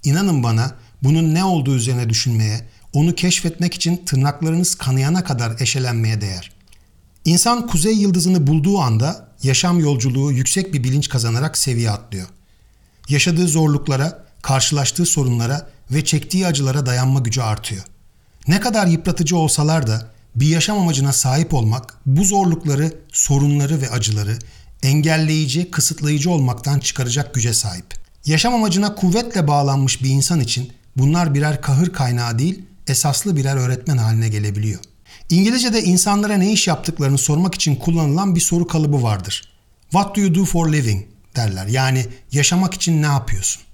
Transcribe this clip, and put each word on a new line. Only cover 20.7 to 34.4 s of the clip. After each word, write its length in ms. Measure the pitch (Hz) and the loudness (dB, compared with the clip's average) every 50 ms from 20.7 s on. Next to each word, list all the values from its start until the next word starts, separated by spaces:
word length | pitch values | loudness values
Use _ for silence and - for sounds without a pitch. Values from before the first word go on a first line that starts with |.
| 214 | 0
amacına 360 | 202 185 170 151 135 139 139 131 | 0 2 2 2 2 0 0 0
sahip 400 | - - 131 127 147 165 165 160 | 0 0 2 2 2 2 2 0
olmak, 440 | 131 113 107 110 131 - - - - - | 0 2 0 0 -2 -6 -12 -20 -6 -2
bu 180 | 135 135 151 202 | 0 2 2 2
zorlukları, 680 | 190 202 196 190 180 160 160 - 151 139 139 156 160 - - - - | 2 2 2 2 2 0 0 -2 -2 0 0 0 -2 -4 -8 -20 -8
sorunları 680 | - - - - 143 139 143 147 143 143 143 139 160 147 | -4 -2 0 2 2 2 4 2 2 2 0 0 0 -2
ve 80 | 135 117 | -2 -2
acıları 480 | 113 123 107 107 107 107 104 101 113 113 - - - - - - - - - | -4 -2 -2 -2 -2 -2 -2 -4 -4 -6 -8 -16 -20 -20 -20 -20 -12 -4 0
engelleyici, 880 | 135 139 151 147 160 160 156 160 156 156 156 156 135 127 165 180 180 | 2 2 2 4 2 2 2 2 0 0 0 0 0 -2 -2 -4 -2
kısıtlayıcı 580 | - - - - 160 - 147 147 151 147 139 180 | -2 -2 -2 -2 -2 -2 -2 0 0 0 0 0
olmaktan 500 | 175 151 135 127 120 107 - 139 143 135 | 2 2 2 0 -2 -2 -2 -2 -2 0
çıkaracak 540 | - - - - 131 120 120 147 139 - - | -2 -2 -4 -4 -4 -2 -2 -4 -4 -4 -4
güce 200 | 123 113 120 110 | -2 -2 0 0
sahip. 320 | - - 104 90 90 - - - - - - - - - | -2 -2 -4 -8 -10 -12 -12 -12 -12 -12 -14 -20 -8 -2
Yaşam 280 | 147 156 160 - 233 247 | 0 2 2 2 2 2
amacına 420 | 233 220 208 165 190 208 208 208 | 2 2 2 2 0 0 0 -2
kuvvetle 520 | - 185 180 175 226 240 240 - 196 160 | 0 0 0 2 0 -2 -2 -2 -2 0
bağlanmış 560 | 143 147 143 143 139 135 139 135 131 - - 131 | 2 2 2 2 2 0 0 0 0 -2 -2 -2
bir 60 | 135 | 0
insan 300 | 131 139 131 - 175 160 | 0 0 2 2 0 0
için 340 | 123 110 - 123 127 120 - - _ - - | 0 0 -4 -6 -6 -8 -12 -20 _ -8 -2
bunlar 360 | 131 131 139 160 175 175 160 139 | 2 2 2 4 2 0 0 0
birer 280 | 143 151 156 147 139 | 0 0 0 -2 -4
kahır 320 | - - 135 135 175 175 269 | -2 0 2 2 2 0 0
kaynağı 460 | - 139 117 120 120 120 117 117 113 | -2 -2 -2 -2 -2 -2 -2 -2 0
değil, 260 | 139 175 190 - - - - - - | 0 -2 -2 -4 -12 -20 -20 -14 -6
esaslı 480 | - 135 - - 147 131 - - 202 175 | -4 -2 0 0 0 -2 -2 -2 -2 -2
birer 200 | 147 131 135 139 | 0 0 0 0
öğretmen 420 | 135 127 123 127 - - - 147 | 0 0 -2 -2 -4 -2 -2 0
haline 320 | 123 110 110 113 113 113 113 | 0 2 2 2 0 0 0
gelebiliyor. 500 | 107 107 | -2 -2